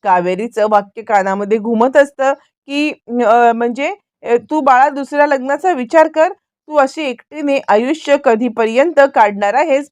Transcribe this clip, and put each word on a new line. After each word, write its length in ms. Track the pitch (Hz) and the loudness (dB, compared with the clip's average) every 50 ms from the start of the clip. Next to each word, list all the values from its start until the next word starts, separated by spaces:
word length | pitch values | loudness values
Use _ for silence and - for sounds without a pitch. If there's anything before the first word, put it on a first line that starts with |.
| _ | _
कावेरीचं 640 | 208 185 180 175 180 185 185 220 240 _ 220 214 214 | 0 0 0 0 -2 -4 -4 -6 -8 _ -2 -2 2
वाक्य 320 | 214 202 202 202 _ 220 214 | 2 0 0 -2 _ -20 -6
कानामध्ये 560 | 214 220 202 190 196 190 202 208 196 220 226 | -2 0 0 0 0 -4 -4 -2 -2 -2 -2
घुमत 380 | 202 226 233 220 233 262 262 | -2 -4 0 0 0 2 4
असतं 360 | 302 285 285 _ - 269 269 277 285 _ _ _ _ _ | 2 2 2 _ -4 -2 -2 -2 -4 _ _ _ _ _
की, 260 | - 277 285 294 302 - _ _ - | -8 -6 -4 -4 -4 -6 _ _ -8
अ, 440 | 233 240 240 208 226 240 240 233 233 | -4 -2 2 2 4 4 4 2 2
म्हणजे, 420 | 226 233 240 240 262 277 320 392 _ _ _ _ _ - | 0 -2 -4 -4 -4 -6 -6 -6 _ _ _ _ _ -4
अ, 140 | - 233 240 233 _ | -2 -2 -2 -2 _
"तू 100 | 302 311 | -6 -2
बाळा 280 | 285 277 254 247 262 294 | 2 2 4 4 4 2
दुसऱ्या 380 | 285 277 277 - 294 285 294 | 0 -6 -10 -6 0 0 0
लग्नाचा 460 | 294 285 269 247 262 277 294 294 370 - | 2 0 -2 -2 -4 -6 -2 -2 -2 -2
विचार 360 | 254 247 233 - 330 320 320 | -2 -4 0 4 4 4 4
कर, 200 | 320 320 311 359 - _ | 2 0 0 0 -2 _
तू 360 | _ _ _ _ _ - 302 | _ _ _ _ _ -4 0
अशी 260 | 294 269 269 - - 311 | 0 0 0 -2 -6 -8
एकटीने 580 | 269 247 240 _ _ - 302 311 285 277 269 - - | -8 -8 -10 _ _ -12 -8 -4 -2 -2 -2 0 0
आयुष्य 480 | 202 214 233 254 320 311 - 294 285 277 285 | 0 0 2 0 -4 -6 -2 -2 -2 0 2
कधीपर्यंत 760 | 269 226 220 247 247 233 - 226 220 226 247 277 349 320 277 277 277 - | 0 0 0 -2 -4 -2 -2 -4 -2 0 0 0 0 4 2 2 2 4
काढणार 400 | 269 226 220 208 196 208 202 208 | 2 2 2 0 -2 -4 -2 0
आहेस 340 | 254 311 330 269 277 285 294 | -2 0 0 0 -2 -2 _